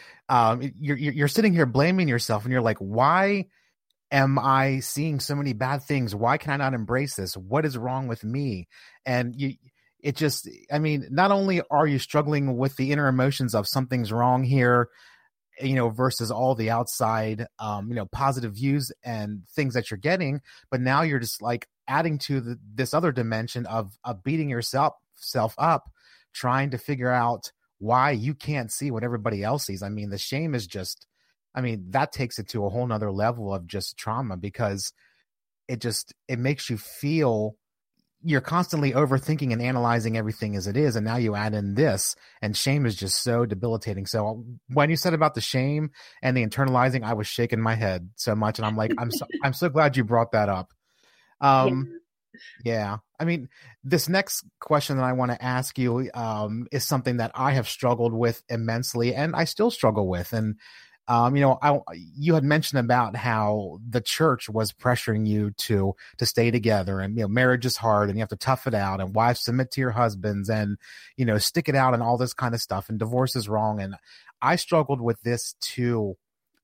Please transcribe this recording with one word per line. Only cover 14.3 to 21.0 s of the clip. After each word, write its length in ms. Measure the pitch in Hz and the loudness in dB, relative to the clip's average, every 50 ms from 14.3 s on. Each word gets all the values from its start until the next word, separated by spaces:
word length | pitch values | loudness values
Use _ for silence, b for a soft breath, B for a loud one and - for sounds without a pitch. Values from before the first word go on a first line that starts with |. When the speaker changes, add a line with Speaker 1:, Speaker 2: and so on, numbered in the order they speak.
| 127 127 131 | 4 4 2
Speaker 1:
here, 460 | 123 135 135 123 123 123 120 117 - b b b b b b b b b _ _ _ _ - | 4 4 4 6 6 6 6 4 2 b b b b b b b b b _ _ _ _ -6
you 140 | 135 135 135 | -2 0 2
know, 160 | 131 120 117 | 2 2 0
versus 400 | 110 120 127 127 - - 117 107 | 0 0 0 0 0 -2 -4 -4
all 240 | 117 113 127 131 131 | -2 0 2 2 2
the 160 | 113 110 110 | 2 0 0
outside, 800 | 113 117 120 - - - 120 110 113 110 110 110 110 107 120 - _ | 0 0 -2 -2 -2 -2 0 0 0 0 -2 -2 -4 -6 -8 -10 _
um, 320 | - 110 107 104 101 101 113 | -10 -6 -6 -6 -6 -6 -6
you 60 | 120 | -6
know, 100 | 113 98 | -6 -6
positive 480 | - - - 139 139 131 127 120 107 98 | -6 -4 -2 0 0 0 -2 -4 -6 -6
views 380 | 107 135 139 139 147 127 - - _ - | -2 0 0 2 0 0 -4 -10 _ -10
and 440 | 123 117 110 104 104 104 98 - _ - | -8 -6 -6 -6 -6 -8 -10 -14 _ -4
things 180 | 160 143 131 120 | -2 -2 -2 -2
that 160 | 123 110 - | -2 -4 -4
you're 80 | 110 | -6
getting, 440 | 95 - 151 185 185 170 135 143 135 - B B B B B | -4 -2 -2 0 0 0 -2 -4 -4 -8 B B B B B
but 100 | 135 123 | -4 -2
now 220 | 127 127 135 147 | 0 2 2 4